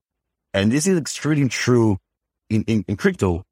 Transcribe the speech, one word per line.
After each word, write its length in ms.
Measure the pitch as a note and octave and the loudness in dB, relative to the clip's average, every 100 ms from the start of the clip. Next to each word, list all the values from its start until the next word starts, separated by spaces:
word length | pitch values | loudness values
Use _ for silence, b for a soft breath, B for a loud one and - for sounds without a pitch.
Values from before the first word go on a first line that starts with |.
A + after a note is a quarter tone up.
| _ _ _ _ _ | _ _ _ _ _
And 180 | G2 G#2 | -2 0
this 160 | C#3 F#3+ | 2 0
is 100 | F3+ | 0
extremely 500 | B2+ - D3 D3+ C3 | -2 -6 -2 0 0
true 480 | - - B2 A2+ F#2+ - _ _ _ _ | -2 2 4 4 0 -6 _ _ _ _
in, 140 | G#2+ - | -2 0
in, 160 | A2+ F#2 | -2 -2
in 100 | G2+ | -2
crypto. 460 | G3+ F3+ F#2+ F2 - | -2 0 -2 -2 -6